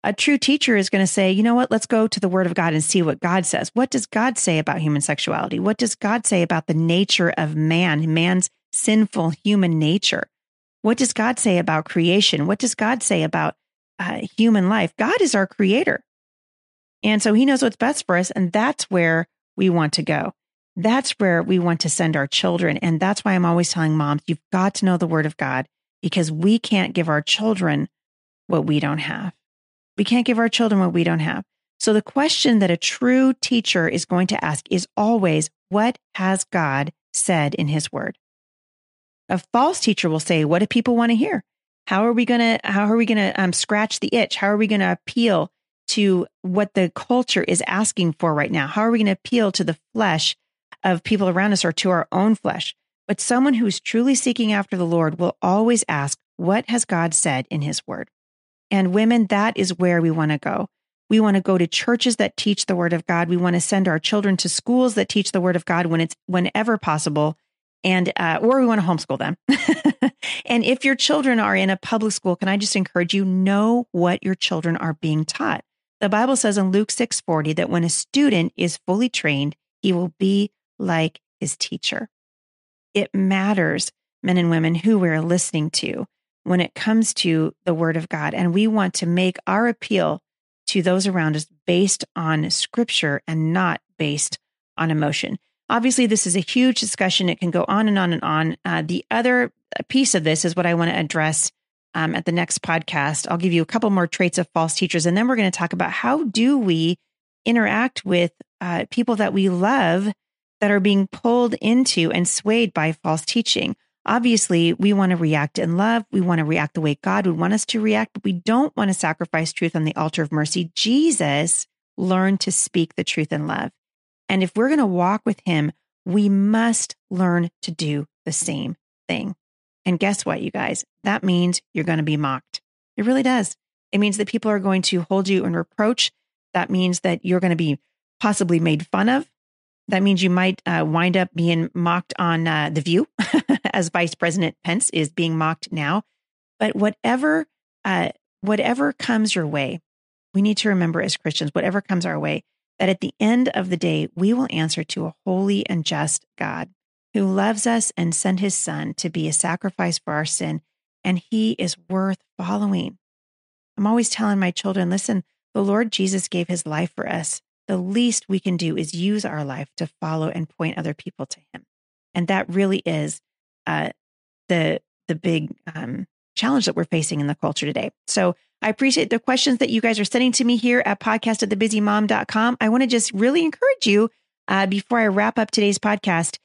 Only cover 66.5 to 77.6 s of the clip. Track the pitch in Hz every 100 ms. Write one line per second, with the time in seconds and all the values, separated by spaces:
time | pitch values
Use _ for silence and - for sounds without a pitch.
66.5 | - 220 220 - 151 165 151 151 160 _
67.5 | _ _ _ 185 185 180 - 170 160 226
68.5 | 262 247 220 175 165 - 135 - 175 -
69.5 | 285 - 453 - - 254 _ - - -
70.5 | 240 226 262 277 269 - 302 269 233 208
71.5 | 190 190 190 - 226 220 196 190 175 190
72.5 | 202 208 202 185 180 175 196 190 185 185
73.5 | 202 220 240 240 180 175 180 196 190 -
74.5 | 170 165 165 165 156 160 151 156 - 214
75.5 | - - _ _ _ 208 208 247 269 220
76.5 | 202 190 190 214 - 233 - - 160 151
77.5 | 160